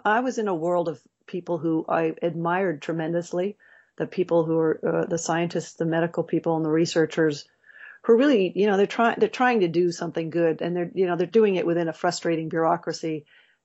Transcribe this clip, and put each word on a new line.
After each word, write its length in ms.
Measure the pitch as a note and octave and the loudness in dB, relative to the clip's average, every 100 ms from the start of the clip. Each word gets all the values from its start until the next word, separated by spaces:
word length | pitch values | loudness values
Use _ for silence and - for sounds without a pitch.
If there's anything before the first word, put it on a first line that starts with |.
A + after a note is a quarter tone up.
I 160 | G#3 A3 | 0 0
was 180 | B3+ B3 | 0 -2
in 80 | G#3+ | -2
a 60 | |
world 340 | E3+ E3+ F3+ E3+ | -2 0 0 -2
of 120 | D3 _ _ - | -6 _ _ -12
people 320 | F3+ F3 E3+ | -10 -6 -4
who 260 | E3 D#3+ - | -2 -2 0
I 260 | E3 D#3+ D#3+ | 0 0 -2
admired 600 | E3+ E3 E3+ F3+ G3 D3 | -4 -2 -2 -2 -2 -4
tremendously, 760 | - E3 D#3+ E3+ E3+ F3 G3 - _ - _ - | -6 -4 -2 -4 -4 -4 -4 -6 _ -20 _ -10
the 100 | D#3+ | -6
people 380 | - F3 E3+ | -4 0 2
who 140 | D#3+ E3 | 2 2
are, 220 | D#3+ - - | 0 0 -2
uh, 200 | E3 - | -2 -2
the 120 | E3 | -4
scientists, 560 | - E3 E3+ F3 - | -2 -2 -2 -4 -6
the 100 | - E3 | -4 -2
medical 360 | E3 E3+ E3+ | 0 0 -2
people, 340 | E3 E3 E3 E3 | -2 -2 0 0
and 80 | |
the 60 | D#3+ | 2
researchers 760 | D#3+ E3+ E3+ D#3 E3+ D#3+ C#3+ - _ _ - - - | 2 2 2 0 2 0 0 -10 _ _ -20 -20 -4
who 100 | - | 4
are 40 | A3+ | 4
really, 360 | D4 A#3 F#3 | 6 4 2
you 120 | F3+ G#3 | 0 2
know, 100 | F#3+ | 2
they're 100 | G3+ | 2
trying, 300 | - A3+ - | 2 0 2
they're 100 | G#3+ | 0
trying 320 | - B3+ A#3 | 2 2 2
to 80 | F3 | 2
do 240 | E3 F3+ | 2 0
something 380 | E3+ E3+ E3+ E3 | -2 -6 -6 -4
good, 320 | E3+ E3 D#3 | 0 0 0
and 120 | E3+ | -2
they're, 160 | F3 E3+ | -4 -4
you 120 | F3+ F3+ | -2 0
know, 100 | E3+ | 0
they're 100 | F3 | 2
doing 300 | A3+ G#3+ F3+ | 4 4 4
it 100 | E3+ | 2
within 220 | E3+ E3 | 0 0
a 40 | |
frustrating 560 | - F3+ E3+ E3+ E3 D#3+ | -2 -2 -2 -2 -2 -2
bureaucracy, 760 | E3 E3 E3+ E3+ D#3+ E3 D#3 - _ _ _ | 0 2 0 -2 -6 -6 -6 -10 _ _ _